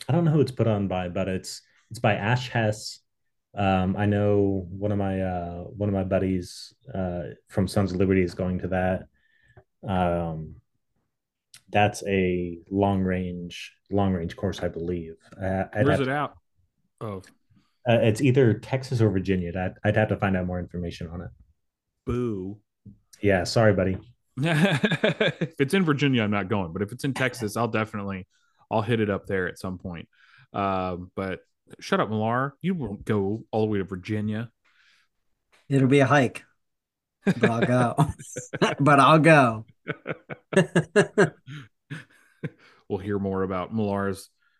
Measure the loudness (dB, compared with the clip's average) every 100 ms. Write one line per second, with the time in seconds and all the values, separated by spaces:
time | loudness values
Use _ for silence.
0 | -2 2 2 2 2 0 0 0 -2 -2
1 | -4 -4 -4 -4 -8 -16 -18 _ _ -2
2 | 2 2 2 0 0 0 0 -2 -8 -16
3 | _ _ _ _ _ -2 2 2 2 0
4 | 0 2 2 2 2 0 -6 -6 -4 -2
5 | -2 -2 -2 -4 -6 -8 -12 -4 -2 -2
6 | 0 0 0 -2 -4 -14 -20 _ -10 -6
7 | -4 -4 -8 -14 _ -2 0 0 0 2
8 | 4 4 2 -2 -4 -4 -2 0 0 -2
9 | -6 _ _ _ _ -20 _ _ -6 -2
10 | 0 0 -4 -6 -10 -16 _ _ _ _
11 | _ _ _ _ _ -20 _ 2 2 2
12 | -2 0 2 0 -4 -8 -6 0 2 2
13 | 0 -2 -4 -8 -10 -14 -18 _ _ 0
14 | 0 0 -4 -6 -6 -4 -6 -6 -6 -6
15 | -8 -14 _ -10 -4 -4 -4 0 2 2
16 | 0 -2 -6 -10 _ _ _ _ _ _
17 | -10 -10 -12 _ _ _ _ _ 2 4
18 | 4 2 2 4 4 2 -2 -6 -4 0
19 | 2 2 0 -2 -2 -4 -6 -2 0 2
20 | 2 0 0 0 -2 -6 -6 -8 -8 -8
21 | -12 -12 -12 -16 _ _ _ _ _ _
22 | -6 -4 -2 -4 -8 -12 _ _ -20 -20
23 | _ -2 2 2 2 4 4 4 2 -2
24 | -8 _ _ -4 0 4 4 4 0 2
25 | 0 2 0 0 -6 -2 0 2 2 2
26 | 4 4 2 0 0 -2 -2 -4 -6 -4
27 | -6 0 -2 -2 -6 -2 -2 0 -4 -6
28 | -8 -8 -12 _ _ _ _ -2 0 0
29 | 0 0 -2 -4 -4 -6 -10 -8 -10 -12
30 | -14 _ _ _ _ -4 -2 -2 -4 -6
31 | -10 -8 -6 -8 _ _ _ -20 -4 -4
32 | -2 -2 -2 -2 -4 -6 -6 -4 -6 -8
33 | -2 -2 0 -4 -4 -2 0 -2 -4 -8
34 | -6 -4 -4 -6 -8 _ _ _ _ _
35 | _ _ _ _ _ _ _ 2 6 6
36 | 6 4 4 -2 -14 _ _ _ _ _
37 | _ _ -2 2 2 2 2 2 2 2
38 | 0 -2 -14 -16 -12 -2 0 2 6 8
39 | 8 8 8 8 6 2 -8 _ -12 -10
40 | -8 -12 -12 -18 _ 0 2 0 0 0
41 | 2 2 0 0 -18 -18 -18 _ _ -16
42 | -16 _ _ _ -14 -14 -20 _ _ -8
43 | -4 -2 -2 -2 -2 -2 -4 -2 -2 0
44 | -2 -4 -10 _ _